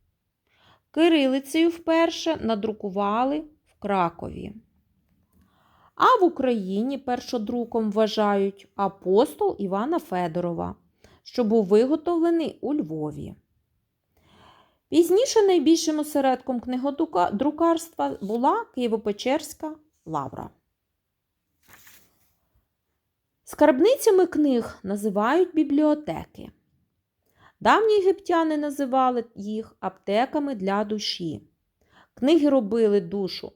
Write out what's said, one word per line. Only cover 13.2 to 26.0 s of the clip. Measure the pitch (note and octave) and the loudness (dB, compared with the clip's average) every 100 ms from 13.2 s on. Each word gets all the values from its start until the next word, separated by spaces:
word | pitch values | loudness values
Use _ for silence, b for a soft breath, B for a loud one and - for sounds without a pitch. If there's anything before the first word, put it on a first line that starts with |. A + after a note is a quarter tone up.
| - - _ _ _ _ _ _ _ b b b b b b b - D4+ | -12 -16 _ _ _ _ _ _ _ b b b b b b b -2 2
Пізніше | E4 F#4 C5+ A4+ | 4 2 2 2
найбільшим | G4+ F4 C4+ E4 - D#4 | 4 4 4 2 2 -2
осередком | D4+ D4 C4+ B3+ - B3 | -2 0 0 0 -4 -6
книгодрука-, | B3 B3+ C#4 C#4 E4 F4 F4 | -4 -4 -4 -2 -2 0 0
друкарства | G#3 C#4 D4+ E4 E4 - - C#4+ - | 0 -2 0 0 0 -4 -6 -6 -6
була | G3 A#3 C4+ G4+ A#4 - | -6 0 0 0 -4 -4
Києво-Печерська | A#3+ A3 G#3+ G#3 C4 D4+ - - D#4 D#4 _ _ - | -2 -2 -4 -4 -2 -4 -4 -12 -12 -12 _ _ -8
лавра. | D#3 C#3 - A2+ _ _ _ _ _ _ _ _ _ _ _ _ - - - _ _ _ _ _ _ _ _ _ _ _ _ _ _ | -8 -6 -10 -14 _ _ _ _ _ _ _ _ _ _ _ _ -20 -20 -20 _ _ _ _ _ _ _ _ _ _ _ _ _ _
Скарбницями | - - D4+ C4 F#4+ C#5+ - F#4+ F4 | -10 2 4 6 4 4 4 4 2
книг | D4+ D4 A#3+ - - | 2 2 0 -2 -10
називають | F#3+ G3+ G#3+ F#3+ A3 D#4+ F4 | -8 -4 -2 -2 0 2 0
бібліотеки. | D#4 D4 C#4 D4+ D4+ | 0 0 2 2 0